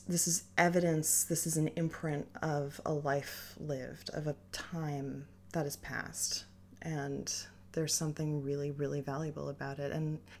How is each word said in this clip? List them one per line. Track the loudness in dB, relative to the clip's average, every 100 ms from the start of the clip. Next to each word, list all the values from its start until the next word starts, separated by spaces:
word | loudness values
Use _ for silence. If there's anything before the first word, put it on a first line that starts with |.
| 0
this | 2 4
is | 2 2 6
evidence, | 6 8 6 4 4 2
this | 4 2 2
is | 4
an | 2 2
imprint | 0 0 -2 -2 -4 -2
of | 0 2 0 -2 0
a |
life | 2 2 2 0 -10 -12 -8
lived, | -4 -4 -4 -10 -6
of | -2 -2
a | -2 -6
time | -8 -6 -2 -2 -2 -4 -6 -10 -16 -4
that | 0 0
has | -4
passed. | -6 -4 -4 -2 -2 -2 -6 -18 -20 -8
And | -4 -2 -2 -2 -4 -4 -6 -14 -6
there's | 0 2
something | 2 2 0 0 0
really, | 0 0 -2
really | 0 0 0
valuable | -2 -2 -2 -4 -4
about | -4 -4 -2
it. | -2
And, | 0 0 -2 -6 2